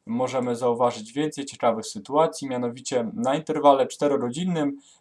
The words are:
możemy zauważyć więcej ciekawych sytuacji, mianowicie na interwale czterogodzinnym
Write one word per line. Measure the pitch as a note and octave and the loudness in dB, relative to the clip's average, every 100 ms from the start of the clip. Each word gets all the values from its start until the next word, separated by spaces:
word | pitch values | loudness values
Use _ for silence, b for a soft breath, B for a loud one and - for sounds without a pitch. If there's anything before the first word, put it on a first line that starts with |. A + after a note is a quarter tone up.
| - | -6
możemy | A#2 B2+ C3 B2 A#2 | -2 0 0 -2 0
zauważyć | B2 A#2 A#2+ A2 G#2+ | 0 2 2 0 -8
więcej | B2+ D#3 D3 | -4 -2 -4
ciekawych | C#3 - - A2+ A2 | -10 0 0 0 -4
sytuacji, | G#2+ - C3+ - - C#3 | -10 -2 2 2 0 -6
mianowicie | B2 B2 B2 - B2+ A2+ | -4 -4 -6 -4 -2 -2
na | A2 A#2+ | -2 0
interwale | C#3+ D#3+ D#3 C#3+ C3+ B2+ | 0 -2 4 6 6 4
czterogodzinnym | - D3 C#3 B2 B2 F#3 E3+ C#3+ C#3 B B | 0 0 0 -2 -4 -2 0 -2 -4 B B